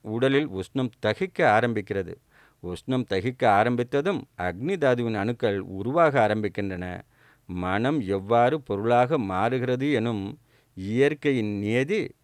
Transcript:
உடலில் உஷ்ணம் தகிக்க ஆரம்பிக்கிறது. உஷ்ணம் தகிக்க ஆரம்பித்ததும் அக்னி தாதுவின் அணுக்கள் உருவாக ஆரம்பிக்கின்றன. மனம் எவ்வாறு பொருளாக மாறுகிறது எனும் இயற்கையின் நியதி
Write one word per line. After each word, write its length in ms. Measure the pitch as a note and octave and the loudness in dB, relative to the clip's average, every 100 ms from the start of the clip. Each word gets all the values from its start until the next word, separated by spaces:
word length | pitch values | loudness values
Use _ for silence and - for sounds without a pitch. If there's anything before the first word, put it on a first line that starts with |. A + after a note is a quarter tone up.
| A2 | -6
உடலில் 420 | A2+ C3 C3+ D3+ | 0 2 2 0
உஷ்ணம் 420 | F#2+ F#2 C#3 B2+ _ | -6 -6 -4 -4 _
தகிக்க 400 | G#2+ G#2+ F#3+ - D3+ | -4 -2 -4 2 4
ஆரம்பிக்கிறது. 680 | G#2+ A#2+ G#2+ F#2+ G2 E2+ - _ _ _ _ | 4 2 -2 -4 -6 -6 -12 _ _ _ _
உஷ்ணம் 420 | F2+ F2 - C3 B2 | -10 -10 -4 -4 0
தகிக்க 380 | F#2+ A2 B2+ A#2+ | -2 -2 2 4
ஆரம்பித்ததும் 720 | G2+ A2+ A#2+ - C#3 E3 F3 - - | 4 4 0 -2 -2 -2 -4 -8 -6
அக்னி 360 | F2+ F2 C#3 F#3+ | -6 -4 -6 0
தாதுவின் 400 | C#3+ B2 A#2 G#2+ | 2 2 0 -2
அணுக்கள் 400 | G#2 A#2+ A2+ G2+ F#2 | -2 -2 -2 -2 -6
உருவாக 420 | F#2+ G#2+ D#3+ D#3+ C3+ | -6 -2 2 4 4
ஆரம்பிக்கின்றன. 680 | G#2+ G#2+ G#2 - G2+ F2+ F2+ F2+ - _ _ _ - | 2 2 -2 -4 -6 -6 -8 -10 -14 _ _ _ -10
மனம் 500 | F2+ F2+ G2+ B2 D#3 F#2 | -6 -2 0 0 -2 -2
எவ்வாறு 460 | G2 G2 A#2 B2 D#3 | -4 2 4 4 0
பொருளாக 560 | - G2+ A2+ A#2+ B2 D#3 | -4 -2 2 4 4 0
மாறுகிறது 640 | G2 F#2 A2+ B2+ B2 B2 C#3+ | 0 0 0 0 -2 -2 0
எனும் 320 | C3 A2+ G#2+ F#2+ - _ _ _ - | 0 0 -4 -6 -10 _ _ _ -12
இயற்கையின் 760 | F#2+ A#2 C#3 D#3 D3 C3 G#2+ G2+ | -4 2 2 2 0 0 -2 -2
நியதி 420 | G#2 A#2 C#3 G#3 - - | -2 0 0 -2 -4 -10